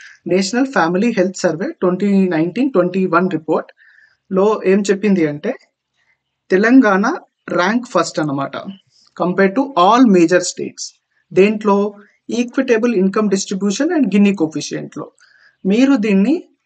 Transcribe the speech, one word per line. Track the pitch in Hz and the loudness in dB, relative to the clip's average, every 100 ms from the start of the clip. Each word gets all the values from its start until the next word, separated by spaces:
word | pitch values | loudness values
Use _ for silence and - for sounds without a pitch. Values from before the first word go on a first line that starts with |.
| - - - | -20 -12 -4
నేషనల్ | 180 196 240 269 | -2 0 -2 -2
ఫ్యామిలీ | 208 165 180 233 202 | 0 0 0 -2 0
హెల్త్ | 185 190 | -2 -2
సర్వే | 180 156 247 | -4 -4 -8
ట్వంటీ | - 185 185 202 196 190 | -4 -2 -2 0 0 0
నైన్టీన్ | 160 170 170 277 | 0 -2 -2 -2
ట్వంటీ | 196 180 190 185 | 0 0 0 0
వన్ | 165 185 | 0 0
రిపోర్ట్ | 160 160 170 - - _ _ _ _ - | -4 -4 -4 -4 -18 _ _ _ _ -6
లో | 95 208 - - | 0 0 0 0
ఏం | 196 202 | 0 0
చెప్పింది | 196 214 190 156 | -2 0 0 0
అంటే | 147 208 - _ _ _ _ _ _ _ _ - | -2 -8 -8 _ _ _ _ _ _ _ _ -2
తెలంగాణ | 185 220 269 214 190 220 349 - _ - | 2 4 6 6 2 0 -4 -10 _ -6
ర్యాంక్ | 175 180 240 233 | -2 0 -2 -2
ఫస్ట్ | 180 160 - | -4 -2 -4
అన్నమాట, | 151 139 139 - - 196 _ _ _ - | -4 -4 -8 -10 -14 -18 _ _ _ -6
compare | 175 180 196 | -4 0 0
to | 190 | 0
all | 269 - 185 233 254 | -2 2 4 6 6
major | 185 165 175 | 4 4 2
states. | 180 - - - - _ _ _ _ | 0 -8 -10 -10 -18 _ _ _ _
దేంట్లో? | 170 202 214 208 202 208 208 - _ - | 2 2 2 0 0 -2 -6 -20 _ -8
Equitable | 226 240 - 262 226 240 | -6 -4 -2 0 0 0
income | 208 190 208 214 | 0 0 0 -2
distribution | 190 - 196 202 190 302 | -2 -4 -4 -4 -2 -2
and | 349 226 | 0 0
Gini | 202 202 | 2 2
coefficient | 196 156 151 - 156 143 - | 2 -2 -4 -8 -10 -12 -14
లో. | - _ _ _ _ _ 185 | -16 _ _ _ _ _ -2
మీరు | 214 269 269 | 2 4 2
దీన్ని | 214 196 220 339 - _ | 2 2 2 -2 -6 _